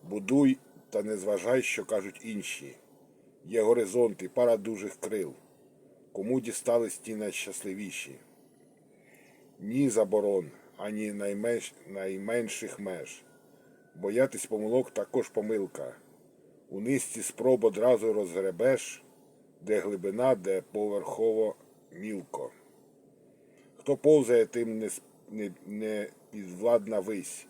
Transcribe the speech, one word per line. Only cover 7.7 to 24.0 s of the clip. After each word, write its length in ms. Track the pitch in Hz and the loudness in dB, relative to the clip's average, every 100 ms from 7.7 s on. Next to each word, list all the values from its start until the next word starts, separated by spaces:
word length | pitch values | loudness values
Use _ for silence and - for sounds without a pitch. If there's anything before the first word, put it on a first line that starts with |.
| 95 98 - - 65 - _ _ _ _ _ _ _ _ - - _ - _ | -8 -8 -10 -12 -16 -20 _ _ _ _ _ _ _ _ -20 -20 _ -20 _
Ні 300 | 101 127 139 | -2 2 4
заборон, 600 | 110 101 104 101 98 78 - - - | 4 4 4 4 2 0 -14 -20 -12
ані 340 | 101 107 107 | -8 -4 -4
найменш-, 600 | 101 101 101 117 117 - - 85 | -4 -4 -2 -2 -2 -4 -16 -14
найменших 920 | 98 95 95 101 120 113 - 107 - | -8 -6 -6 -2 -2 -2 -8 -10 -8
меж. 440 | 98 87 67 - - - _ _ _ _ _ 82 | -8 -8 -10 -16 -20 -20 _ _ _ _ _ -6
Боятись 500 | 101 113 131 107 - | -2 2 2 0 -6
помилок 460 | 107 107 123 123 | -4 2 0 0
також 380 | - 101 131 - | -4 -2 -2 0
помилка. 680 | - 107 110 95 - 65 - - _ _ _ _ _ _ | -4 -2 -2 -2 -6 -12 -12 -20 _ _ _ _ _ _
У 120 | 95 | -6
низці 400 | 113 135 - 117 | 0 0 -2 -8
спроб 420 | - - 127 127 | -10 0 2 6
одразу 500 | 113 101 120 117 110 | 4 4 4 4 4
розгребеш, 880 | 107 95 85 95 87 123 127 - - - - - _ _ _ | 0 0 -2 -2 2 2 2 -2 -14 -20 -20 -20 _ _ _
де 180 | - 107 | 0 0
глибина, 560 | 90 98 95 104 131 113 | 0 -4 -4 2 2 2
де 260 | 92 95 | 0 -2
поверхово 920 | - 107 104 101 - - 113 110 107 - - - _ | -2 -4 -2 -2 -4 0 2 2 0 -2 -18 -20 _
мілко. 600 | 82 104 101 - - 64 - - _ _ _ _ _ _ _ _ _ _ - | -12 -8 -8 -8 -10 -10 -14 -20 _ _ _ _ _ _ _ _ _ _ -10
Хто 180 | - | -2
повзає, 480 | 139 | 2